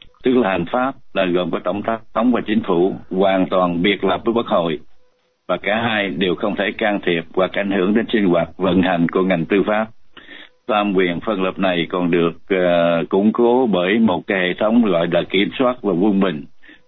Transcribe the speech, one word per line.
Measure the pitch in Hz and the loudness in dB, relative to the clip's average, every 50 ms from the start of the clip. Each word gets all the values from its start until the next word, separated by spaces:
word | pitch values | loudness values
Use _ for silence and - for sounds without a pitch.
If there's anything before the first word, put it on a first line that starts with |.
| - - _ - - | -20 -20 _ -6 -2
tức | 127 127 | 0 2
là | 127 113 95 | 2 2 2
hành | 95 90 85 82 - | 0 -2 -2 -2 -2
pháp | 123 127 131 139 - - - - | -2 -2 -4 -6 -8 -14 -8 -4
là | 95 95 | -2 0
gồm | 90 87 90 90 82 | 0 0 0 0 -2
có | - 104 - | -4 -6 -4
tổng | 90 95 104 104 113 113 113 - - - | -4 -6 -4 -4 -4 -6 -6 -8 -6 -4
thống | 110 113 127 120 | 0 0 2 2
và | 107 - | 0 0
chính | 104 107 107 107 | -2 -2 -2 0
phủ | - 90 85 90 95 - - - - | 0 2 2 2 2 0 -4 -10 -6
hoàn | 95 95 98 95 95 95 92 | -2 0 2 2 2 2 0
toàn | - 101 92 90 87 85 85 87 | 0 0 0 2 0 0 0 0
biệt | 104 101 - 95 | 0 0 0 0
lập | 95 92 82 - | -2 -2 -2 -2
với | 117 110 | -2 -2
quốc | 117 113 | 0 0
hội. | - - 95 82 85 76 - - - - - - _ _ _ _ _ _ _ _ - | 0 0 0 0 0 -2 -6 -8 -14 -20 -20 -20 _ _ _ _ _ _ _ _ -6
Và | 90 | -6
cả | 87 - 101 104 113 117 | -4 -2 -2 -2 -2 0
hai | 117 110 107 101 95 | -2 -2 -2 -2 -2
đều | - 78 98 90 98 | -2 -2 -2 0 0
không | - - 104 92 | 0 -2 -4 -2
thể | - 98 104 - - | -2 -2 -4 -4 -2
can | 113 107 101 92 | -2 -2 -2 -2
thiệp | - 90 87 82 82 - - | -2 -2 -2 -2 -4 -4 -2
hoặc | 95 92 87 - | -2 -2 -2 -2
ảnh | 95 101 101 | -4 -4 -2
hưởng | 98 98 90 98 104 | 0 0 0 2 2
đến | 113 113 - - | 0 0 0 0
sinh | 113 101 | 0 2
hoạt | 90 85 82 82 - - | 2 2 2 0 -2 -4
vận | - 90 92 90 92 87 | -4 -2 0 2 2 2
hành | 92 92 85 85 80 | 2 2 0 0 0
của | - 95 92 | 0 0 0
ngành | 92 92 85 82 | 0 0 -2 0
tư | - 104 98 87 | 0 0 0 2
pháp. | 104 104 107 113 - - - - - - - - - - - - - _ _ _ | 2 0 -2 -2 -4 -8 -16 -20 -20 -20 -20 -20 -20 -20 -20 -20 -20 _ _ _
Tam | - 110 104 104 104 95 | -2 0 0 0 2 2
quyền | 95 92 87 85 82 | 2 2 2 0 -2
phân | - 113 107 95 92 | -4 -4 -2 -2 -2
lập | 92 90 - | -4 -2 -2
này | 98 95 90 85 82 82 | -2 0 0 0 -2 -2
còn | - 90 90 85 | -2 -2 0 0
được, | 87 87 82 82 - - - - | 2 2 2 0 -2 -4 -6 -2
ờ, | 98 92 90 87 87 87 82 85 85 82 82 - | -2 0 2 2 2 2 2 2 2 0 0 0
củng | 98 95 101 110 - | 0 2 2 2 2
cố | - 120 117 120 127 131 113 95 | 4 4 4 4 4 2 2 2
bởi | 90 87 92 104 117 | 0 0 2 2 2
một | 113 107 90 80 - | 2 2 2 0 -2
cái | - 104 95 | -2 -2 0
hệ | 90 90 87 | 0 -2 -2
thống | - 117 107 113 120 117 | 0 0 2 4 4 4
gọi | 104 85 82 87 87 85 | 4 2 0 0 0 0
là | 85 85 - | 0 0 0
kiểm | - 95 101 90 - - | 0 0 0 0 0 0
soát | 131 123 123 - - | 0 0 -2 -2 -2
và | 101 87 | -2 0
quân | 82 95 107 98 98 | 2 2 2 2 2
bình, | 98 92 80 73 69 - - - - - - - _ | 2 0 -2 -4 -8 -14 -18 -20 -20 -20 -20 -20 _